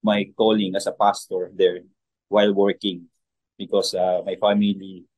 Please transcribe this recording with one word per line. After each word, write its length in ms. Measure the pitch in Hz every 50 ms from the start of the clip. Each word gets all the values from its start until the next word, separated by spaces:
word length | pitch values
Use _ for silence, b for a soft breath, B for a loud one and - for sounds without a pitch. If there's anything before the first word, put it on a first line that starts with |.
| -
my 240 | 107 104 104 98 - -
calling 400 | - 113 110 110 107 101 95 92
as 80 | 98 -
a 80 | 101 -
pastor 560 | _ 104 101 98 - - _ 95 92 90 90 98
there 240 | 92 95 90 90 90 - _ _ _ _ _ _ _ _ _
while 240 | 98 104 104 104 98
working, 560 | 98 98 101 95 - - 101 90 87 85 _ _ _ _ _ _ _ _ _ _
because, 380 | _ 98 87 - 101 95 - -
uh, 240 | 92 90 92 90 90
my 160 | - 98 92
family 720 | - - 104 104 104 104 101 98 95 95 95 95 90 - _ _